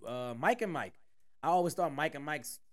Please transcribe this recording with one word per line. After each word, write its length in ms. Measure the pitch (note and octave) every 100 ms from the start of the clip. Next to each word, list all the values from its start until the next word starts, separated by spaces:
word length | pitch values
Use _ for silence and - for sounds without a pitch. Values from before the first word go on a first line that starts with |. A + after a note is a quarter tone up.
uh, 280 | - B2 B2 A#2
Mike 260 | E3 B3
and 100 | G#3+
Mike, 220 | D#3 G2 - - - - -
I 60 | D3+
always 260 | F3+ F3
thought 200 | - E3+
Mike 200 | C#3 D#3
and 100 | C#3+
Mike's 340 | C#3+ D3+ - - -